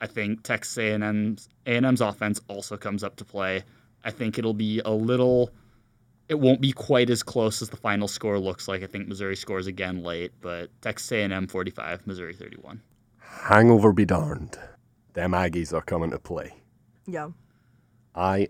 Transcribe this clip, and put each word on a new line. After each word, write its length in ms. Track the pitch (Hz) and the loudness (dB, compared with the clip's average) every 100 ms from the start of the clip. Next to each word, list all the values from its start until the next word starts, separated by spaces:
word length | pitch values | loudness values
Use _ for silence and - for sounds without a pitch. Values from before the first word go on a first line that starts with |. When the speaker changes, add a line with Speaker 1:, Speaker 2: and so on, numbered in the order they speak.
Speaker 1:
I 60 | 110 | -8
think 360 | 113 104 110 | -4 -4 -4
Texas 340 | - - - 120 | -4 -4 -4 -4
A 140 | 110 | -2
and 120 | 107 | 0
M's, 440 | 107 107 107 107 - _ 127 | 0 0 -2 -4 -12 _ 0
A 120 | 120 | 2
and 80 | 131 | 4
M's 160 | 120 | 4
offense 400 | 104 101 107 101 - | 2 0 -4 -4 -8
also 260 | 101 - 101 | -10 -10 -8
comes 280 | 104 101 | -6 -6
up 120 | 101 - | -6 -10
to 80 | 107 | -10
play. 380 | 101 95 95 - _ _ _ | -4 -2 -4 -6 _ _ _
I 80 | 113 | -10
think 260 | 107 113 120 | -6 -4 -2
it'll 160 | 113 | -2
be 280 | 107 107 110 110 | -2 -2 -2 -2
a 60 | |
little, 600 | 107 113 127 127 123 120 - _ _ _ _ _ _ - | 0 2 2 4 4 2 -4 _ _ _ _ _ _ -4
it 120 | 151 | 4
won't 220 | 127 131 | 6 6
be 120 | 139 | 4
quite 360 | - - 127 120 | 0 2 4 4
as 140 | 117 | 2
close 380 | - 123 110 - | 0 0 0 0
as 80 | 110 | -8
the 80 | - | -6
final 300 | 110 101 101 | -2 0 -2
score 300 | - 107 101 | -2 -2 0
looks 280 | 95 90 - | -2 -6 -6
like. 160 | 95 | -6
I 40 | 95 | -6
think 200 | 101 98 | -10 -10
Missouri 280 | 98 98 95 | -6 -6 -6
scores 300 | - 95 95 | -6 -6 -6
again 360 | 92 92 90 | -6 -6 -4
late, 280 | 85 85 90 _ | -6 -6 -8 _
but 280 | 90 87 87 _ | -10 -10 -12 _
Texas 300 | 110 - - | -10 -8 -4
A 100 | 113 | -2
and 80 | 98 | -2
M 140 | 95 92 | -2 -4
forty-five, 580 | 92 92 - 69 90 101 | -4 -6 -8 -10 -10 -10
Missouri 280 | 90 85 | -12 -12
thirty-one. 480 | 92 - - - 110 _ _ _ _ | -14 -18 -18 -18 -20 _ _ _ _
Speaker 2:
Hangover 720 | - - - 107 120 110 107 | -20 -6 4 8 10 10 8
be 140 | 95 95 | 6 4
darned. 520 | 87 73 71 - - - - _ _ _ | 2 -2 -6 -10 -14 -18 -20 _ _ _
Them 180 | 87 90 | -4 0
Aggies 400 | 90 90 85 80 | 2 0 -2 -4
are 80 | 80 | -4
coming 280 | - 87 82 | -2 -2 -2
to 60 | - | -6
play. 360 | - 82 - - _ _ _ _ - | -8 -10 -10 -16 _ _ _ _ -12
Speaker 3:
Yeah. 260 | 165 151 - _ _ _ _ _ _ _ 85 | -10 -10 -14 _ _ _ _ _ _ _ -2
Speaker 2:
I 320 | 92 98 | 0 2